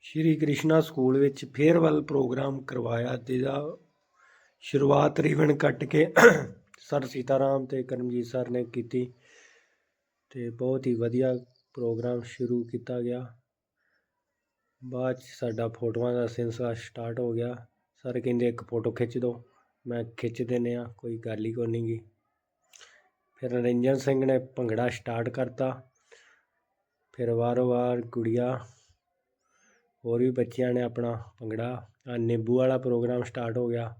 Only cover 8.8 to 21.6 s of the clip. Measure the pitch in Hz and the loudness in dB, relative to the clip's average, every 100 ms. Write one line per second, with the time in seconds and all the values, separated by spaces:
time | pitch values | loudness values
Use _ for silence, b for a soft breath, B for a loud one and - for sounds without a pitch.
8.8 | 117 127 123 - b b b b b b | -4 -4 -4 -8 b b b b b b
9.8 | b b _ _ _ 127 120 117 127 131 | b b _ _ _ -10 -8 -4 -2 0
10.8 | 131 120 117 123 131 123 123 _ _ - | 0 0 2 2 2 0 -6 _ _ -6
11.8 | 117 113 120 123 120 - 120 120 117 120 | -4 -2 -2 -4 -6 -6 -2 -2 -2 -8
12.8 | 117 123 120 123 123 - _ _ _ _ | -6 -4 -4 -6 -8 -18 _ _ _ _
13.8 | _ _ _ _ _ _ _ _ _ _ | _ _ _ _ _ _ _ _ _ _
14.8 | 127 127 127 127 - - 120 110 117 117 | -10 -4 -4 -4 -10 -8 -6 -2 -4 -4
15.8 | 120 113 123 123 117 117 117 117 123 117 | -4 -2 0 0 -2 -4 -6 -4 -6 -6
16.8 | - - 117 117 123 117 120 123 120 _ | -10 -10 -8 -4 -2 -2 -4 -8 -16 _
17.8 | _ _ 131 123 123 120 120 117 - 117 | _ _ -6 -4 0 2 2 0 -4 -2
18.8 | 113 110 120 123 120 120 b b b _ | -2 0 -2 0 -2 -4 b b b _
19.8 | 123 120 113 - 117 117 117 123 120 120 | -8 -6 -6 -6 -6 -4 -2 -2 -2 -4
20.8 | 117 - 120 113 117 107 110 117 | -8 -12 -10 -8 -8 -6 -4 -4